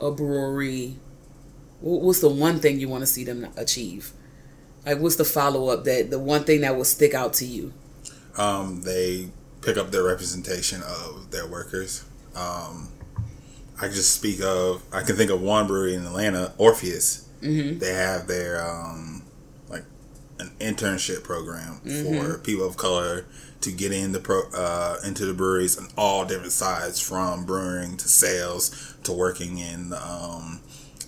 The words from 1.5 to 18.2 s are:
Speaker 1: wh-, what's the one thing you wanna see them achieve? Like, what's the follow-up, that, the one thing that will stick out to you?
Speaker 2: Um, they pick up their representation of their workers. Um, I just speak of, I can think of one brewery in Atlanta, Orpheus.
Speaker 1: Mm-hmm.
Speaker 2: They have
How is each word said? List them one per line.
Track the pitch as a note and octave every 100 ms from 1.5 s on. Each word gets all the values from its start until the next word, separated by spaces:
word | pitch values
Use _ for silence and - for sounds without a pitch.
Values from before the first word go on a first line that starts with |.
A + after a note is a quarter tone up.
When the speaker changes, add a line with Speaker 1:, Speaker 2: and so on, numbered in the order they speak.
| - - -
Speaker 1:
wh-, | D#3 F3
what's | F3+ F3+
the | D3+
one | C#3 D#3+ E3
thing | D3+ C#3
you | C3+
wanna | C3 C3
see | C3
them | B2 A#2+ A2 -
achieve? | A2+ B2+ G#2+ F#2+ - - - - - - - - C#3+
Like, | C#3+
what's | E3 -
the |
follow-up, | D3+ D3+ C#3+ C#3 C3 A#2 C3+
that, | B2+ A2
the | C3+
one | C3+ D3
thing | D3 D3+
that | C#3 C3
will |
stick | B2+ - D3
out | C3+ B2 -
to | B2
you? | A#2+ - - - - - - - -
Speaker 2:
Um, | G2+ G2 F#2+ F2+
they | F2+ F#2 F2+ F#2 F2+ - - -
pick | - G#2
up | F#2
their | F#2+
representation | F2+ F2+ F2+ F2+ F2+ F2+ F2+ F#2+
of | E2+ E2+ E2+ D2+ -
their | D#2 E2+
workers. | F2 F2 F#2 F#2 - - - - F2+
Um, | F2 F2 E2 E2 E2+ - - - - - - - - -
I | G2
just | G2 F#2
speak | - G#2+ F#2+
of, | F#2+ F#2 F#2 F#2 -
I | F#2+
can | - G2+
think | G#2
of | F#2
one | F#2+ G#2+ G2+
brewery | G2 F#2 F2+
in | F2
Atlanta, | F2+ G#2 F2+ F2+ -
Orpheus. | A2 A2 F2+ E2 - - - -
Speaker 1:
Mm-hmm. | D3 D#3 C#3+ E3
Speaker 2:
They | F#2+
have | F#2 F#2+ F#2